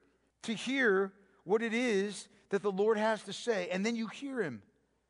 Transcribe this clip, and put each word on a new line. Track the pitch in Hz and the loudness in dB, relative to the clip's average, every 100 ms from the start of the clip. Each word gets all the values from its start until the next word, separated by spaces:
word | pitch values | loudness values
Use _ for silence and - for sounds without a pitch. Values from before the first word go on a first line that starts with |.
| _ _ _ _ | _ _ _ _
to | - | -6
hear | 208 240 269 240 190 196 - _ _ | -6 -2 2 4 4 0 -6 _ _
what | 160 220 | 0 0
it | 226 | 2
is | 226 254 196 208 190 - _ - | 0 2 2 0 -6 -14 _ -4
that | 196 | -2
the | 202 | 0
Lord | 190 214 214 | 2 2 4
has | 220 214 | 2 0
to | 202 | -4
say, | - 240 202 175 | -6 -2 -2 0
and | 185 | -2
then | 220 233 | 0 -2
you | 220 | -6
hear | - 277 262 | -8 -8 -4
him. | 160 110 - _ _ _ | -4 -4 -14 _ _ _